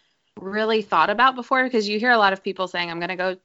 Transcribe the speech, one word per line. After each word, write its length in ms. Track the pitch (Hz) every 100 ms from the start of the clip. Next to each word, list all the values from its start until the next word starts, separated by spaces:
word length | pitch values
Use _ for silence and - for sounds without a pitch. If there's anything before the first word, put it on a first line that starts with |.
| _ _ _ -
really 440 | 190 208 220 220
thought 280 | 208 170 165
about 240 | 214 262
before, 300 | 254 233 262
because 240 | 254 240 208
you 100 | 208
hear 120 | 247
a 80 | 233
lot 140 | 196
of 100 | 190
people 260 | 196 185 180
saying, 220 | 175 175
"I'm 100 | 170
gonna 160 | 175 180
go 180 | 185 185